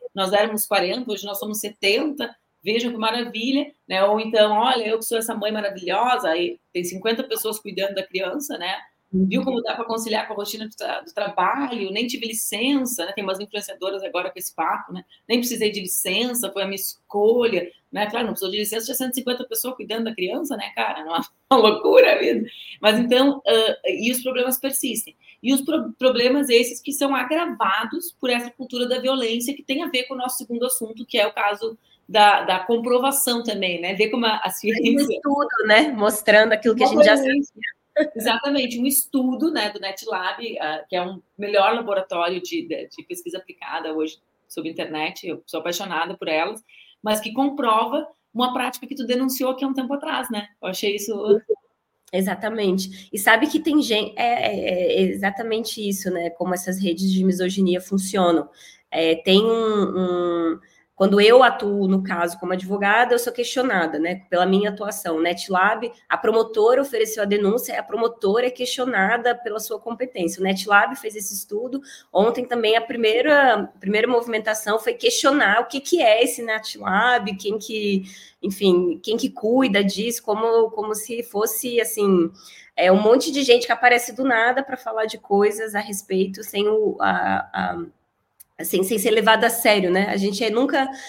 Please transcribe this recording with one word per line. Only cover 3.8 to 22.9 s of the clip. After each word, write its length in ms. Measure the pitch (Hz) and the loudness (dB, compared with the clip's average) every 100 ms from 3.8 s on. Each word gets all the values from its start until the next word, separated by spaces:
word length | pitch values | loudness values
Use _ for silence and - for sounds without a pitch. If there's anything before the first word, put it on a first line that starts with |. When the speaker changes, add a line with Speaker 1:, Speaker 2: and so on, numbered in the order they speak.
| - | -6
Speaker 1:
né? 160 | 185 | 0
Ou 160 | 202 214 | 2 2
então, 320 | 220 220 214 208 | 0 2 4 4
"Olha, 300 | 247 247 214 | 2 0 0
eu 120 | 226 | -4
que 60 | |
sou 140 | 226 226 | -2 -4
essa 160 | 226 | -4
mãe 160 | 214 208 | -4 -4
maravilhosa", 800 | 214 202 185 180 190 240 247 185 | -4 -6 -6 -4 0 2 0 0
aí 320 | 165 175 175 _ | 0 -2 -6 _
tem 120 | 180 | -8
cinquenta 400 | 175 185 220 226 | -6 -4 -2 -2
pessoas 340 | - 226 220 214 | -4 -4 -6 -6
cuidando 380 | 202 185 196 196 | -8 -4 -4 -4
da 100 | 185 | -6
criança, 500 | 185 185 294 277 285 | -6 -4 -6 -8 -8
né? 200 | 180 196 - _ _ | -6 -6 -10 _ _
Speaker 2:
Uhum. 160 | 185 190 | 0 2
Speaker 1:
"Viu 160 | 226 | 2
como 200 | 269 240 | 0 -2
dá 120 | 233 | -2
pra 120 | 214 226 | -6 -4
conciliar 400 | 226 220 208 - | -6 -4 -4 -4
com 80 | |
a 20 | 208 | -8
rotina 320 | 202 220 220 | -8 -8 -12
do 80 | - | -10
tra-, 240 | - - | -8 -8
do 120 | - | -8
trabalho? 760 | - 196 - 185 254 277 233 190 | -6 -6 0 0 0 -4 -4 -6
Nem 160 | 202 240 | -4 -4
tive 200 | 240 226 | -4 -8
licença", 800 | 220 - 208 254 277 247 - 170 | -6 -6 -4 0 0 -2 -4 -6
né? 60 | |
Tem 120 | 196 | -6
umas 160 | 190 190 | -6 -6
influenciadoras 600 | 202 208 202 185 185 196 | -6 -10 -10 -8 -8 -6
agora 280 | 190 175 185 | -6 -6 -6
com 80 | 185 | -8
esse 160 | - | -12
papo, 380 | - 160 196 - | -4 -4 -4 -8
né? 100 | 180 - _ - | -16 -16 _ -2
"Nem 120 | 240 | -2
precisei 320 | 247 220 214 | -2 -2 -2
de 100 | 190 | -2
licença, 720 | 185 - 190 196 247 240 269 | -6 -6 -2 -2 -2 -2 -4
foi 100 | 202 | -4
a 40 | 190 | -6
minha 100 | 196 | -6
escolha", 960 | - - _ 202 208 240 233 185 175 - _ | -8 -12 _ 0 4 4 2 0 -4 -12 _
né? 140 | 180 208 | -6 -4
Claro, 160 | 233 226 | -2 -4
não 60 | |
precisou 160 | 180 190 | -4 -6
de 60 | 208 | -4
licença, 260 | 208 220 | -4 -6
tinha 100 | 226 | -6
cento 180 | 254 262 | -6 -4
e 20 | |
cinquenta 300 | 254 247 247 | -4 -4 -6
pessoas 300 | 254 226 247 262 | -6 -8 -8 -8
cuidando 280 | 208 220 | -8 -6
da 100 | 226 | -6
criança, 440 | 220 180 247 294 220 | -4 -4 -4 -6 -6
né, 120 | 202 - | -8 -6
cara? 280 | 220 156 156 | -4 -6 -6
Não 100 | 170 | -6
é 40 | - _ - | -6 _ 0
uma 60 | 254 | 4
<laughs> 240 | 214 - | 4 4
loucura 320 | - - - | 6 8 8
a 60 | - | 6
vida. 280 | - 214 - - - - | 2 0 -4 -10 -20 0
Mas 160 | 208 | 2